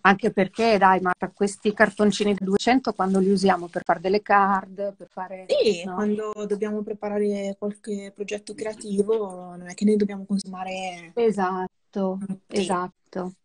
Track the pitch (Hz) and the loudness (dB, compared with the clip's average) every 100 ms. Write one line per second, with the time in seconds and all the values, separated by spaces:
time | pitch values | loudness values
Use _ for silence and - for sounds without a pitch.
0 | 190 196 220 202 185 - 226 202 190 185 | 2 4 2 0 0 2 2 6 6 4
1 | 180 180 185 - 202 - 214 208 214 - | 2 -2 -6 -2 -4 -2 -4 4 2 4
2 | 208 202 208 190 190 202 - 262 254 214 | 2 4 0 0 0 0 2 2 0 -2
3 | 190 190 185 202 190 180 175 175 - 175 | 0 4 4 4 4 2 0 -6 -2 0
4 | 185 208 - 202 196 196 190 190 202 196 | 2 0 4 4 4 2 -2 -8 -8 -8
5 | 175 - 185 185 185 571 247 175 185 180 | -16 -14 -12 -12 -2 2 2 0 -4 -4
6 | 208 208 214 208 208 202 214 214 214 208 | -2 -2 -4 -8 -6 -4 -4 -6 -6 -8
7 | 208 208 208 202 196 196 208 202 - 202 | -6 -2 -2 -2 -6 -6 -8 -8 -10 -10
8 | 196 196 196 208 208 214 214 214 214 196 | -10 -12 -10 -8 -10 -10 -10 -8 -4 -2
9 | 202 220 202 180 180 175 180 185 208 214 | 2 0 -2 -8 -14 -14 -14 0 2 4
10 | 202 196 190 196 190 185 185 190 185 175 | 2 -2 -4 -4 -4 -8 -6 -6 -8 -10
11 | 170 240 226 202 185 185 185 - _ 202 | -8 0 2 2 0 -2 -6 -10 _ -4
12 | 190 190 190 190 _ 208 185 180 180 - | -2 -2 -6 -10 _ -4 -2 -2 -4 -10
13 | _ 185 180 - | _ -8 -8 -10